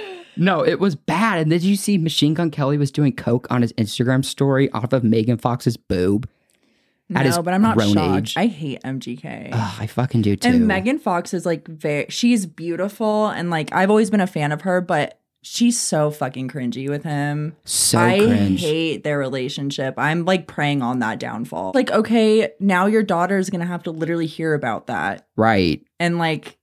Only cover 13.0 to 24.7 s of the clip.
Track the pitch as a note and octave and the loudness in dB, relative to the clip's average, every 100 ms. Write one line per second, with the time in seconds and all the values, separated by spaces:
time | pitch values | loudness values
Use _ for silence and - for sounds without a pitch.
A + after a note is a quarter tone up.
13 | A3 G#3+ G#3+ - F3 D#3+ D3+ F3 F#3+ G#3+ | -2 0 0 -2 -2 -2 -2 0 4 4
14 | G#3+ G#3 F#3 D#3+ D3 D3+ F#3+ F3+ F3 D#3 | 4 2 0 -2 -2 -2 0 0 2 0
15 | C3+ - _ _ - - A#3+ A#3 - D#3 | -2 -6 _ _ -8 0 2 2 0 0
16 | D3+ D3+ C3 B2+ C3 D3 B2 B2 C3+ D3 | 0 0 -6 -6 -8 -6 -6 -4 -4 -4
17 | D#3+ D3 D3 D3 D3+ D3+ - - - - | -4 -4 -2 -4 -6 -10 -6 -2 2 4
18 | - G3 A3+ A#3 G3+ F#3 E3 D#3+ E3 G#3 | 4 4 4 4 2 2 0 0 -2 -2
19 | D3+ C#3+ C3 C3 B2+ D3 C#3 C#3 C3 A#2+ | -2 -2 -2 -4 -6 -6 -6 -4 -4 -2
20 | C#3+ E3 E3+ F#3 - - D3 C#3+ B2 B2+ | 0 0 0 0 -2 -4 -2 0 0 -2
21 | A2+ G#2 A#2+ A2 - E2 F#3+ B3+ - G#3+ | -2 -4 -6 -8 -8 -6 -2 0 0 0
22 | A3 A3+ A3 A3 - - G3 F3+ G3+ A3 | 2 4 4 4 2 0 2 2 4 2
23 | G3+ E3+ F3+ G3 F#3+ F3+ F3 F3 E3+ D#3+ | 2 0 0 0 -2 -4 -4 -6 -8 -6
24 | E3 E3+ D#3 D#3+ D#3+ D3 C3 | -4 -2 -4 -4 -2 0 -2